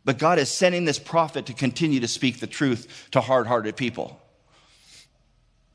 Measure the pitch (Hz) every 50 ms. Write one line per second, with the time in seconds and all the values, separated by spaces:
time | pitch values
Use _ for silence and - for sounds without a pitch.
0 | - 135 123 110 151 165 180 160 135 - - - 185 180 175 175 175 156 139 -
1 | - - 165 165 160 147 - 143 - - 113 - 139 127 - - 170 156 143 127
2 | 117 113 - - 143 127 117 - 117 107 - - 151 135 123 117 - - - -
3 | - - - 131 113 123 131 127 110 113 123 117 107 107 - - 131 113 117 -
4 | - - - - _ _ _ _ _ _ _ _ _ _ _ _ _ - - -
5 | - _ _ _ _ _ _ _ _ _ _ _ _ _ _